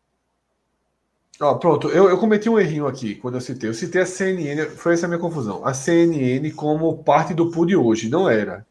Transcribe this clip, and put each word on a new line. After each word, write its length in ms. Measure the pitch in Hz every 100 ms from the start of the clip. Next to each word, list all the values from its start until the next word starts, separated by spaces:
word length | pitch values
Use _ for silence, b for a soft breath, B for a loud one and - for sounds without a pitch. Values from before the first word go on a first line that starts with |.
| _ _ _ _ _ _ _ _ _ _ _ _ _ -
Ó, 140 | 147
pronto, 340 | 139 175 143 131
eu, 220 | 160 190
eu 80 | 185
cometi 320 | 220 208 226
um 80 | 220
errinho 280 | 175 151 143
aqui 280 | 131 110
quando 220 | 98 127 123
eu 40 |
citei. 300 | 127 127 110
Eu 40 |
citei 280 | 113 170 180
a 40 | 180
C 260 | - 190
N 160 | 185 147
N, 180 | 147 185
foi 240 | - 170
essa 120 | 170 175
a 20 |
minha 120 | 170
confusão. 440 | 175 156 107 92
A 80 | 127
C 300 | 127 - 170
N 180 | 170 156
N 300 | 127 131 151
como 500 | 156 151 151 165 156
parte 280 | - 147 160
do 160 | 170 170
pool 160 | 165
de 120 | 170 190
hoje, 320 | 120 110 113
não 200 | 160 185
era, 380 | 110 98 104 -